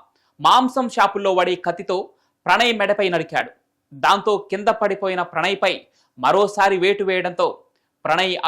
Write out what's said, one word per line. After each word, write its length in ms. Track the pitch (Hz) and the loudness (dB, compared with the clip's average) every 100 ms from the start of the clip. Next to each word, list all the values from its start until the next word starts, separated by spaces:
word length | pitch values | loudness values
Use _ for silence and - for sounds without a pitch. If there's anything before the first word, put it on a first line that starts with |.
| _ _ _ _ | _ _ _ _
మాంసం 460 | 160 240 254 269 240 | 4 4 4 -2 -2
షాపుల్లో 360 | - 202 202 196 185 | 0 0 0 0 2
వాడే 160 | 180 175 | 0 0
కత్తితో 320 | 175 170 190 185 - _ _ _ - | -4 -6 -4 -4 -6 _ _ _ 0
ప్రణయ్ 280 | 196 233 220 | 2 2 0
మెడపై 260 | 196 208 190 | 0 0 0
నరికాడు. 360 | 170 160 143 117 - _ _ _ 139 | -2 -2 -4 -6 -12 _ _ _ -2
దాంతో 280 | 156 202 214 202 202 | 0 2 0 -2 -4
కింద 180 | 190 208 220 | -4 -2 0
పడిపోయిన 420 | 202 196 190 185 175 | -2 -2 -4 -4 -6
ప్రణయ్పై 400 | 165 180 196 190 151 - _ _ - | -4 -4 -2 -2 -4 -12 _ _ -4
మరోసారి 580 | 127 180 202 202 196 185 | 2 2 2 2 2 2
వేటు 220 | 190 202 190 | 0 0 -2
వేయడంతో 380 | 185 180 175 170 - _ _ _ _ | -2 -4 -2 -2 -4 _ _ _ _
ప్రణయ్ 300 | - 165 185 175 | -2 0 0 -2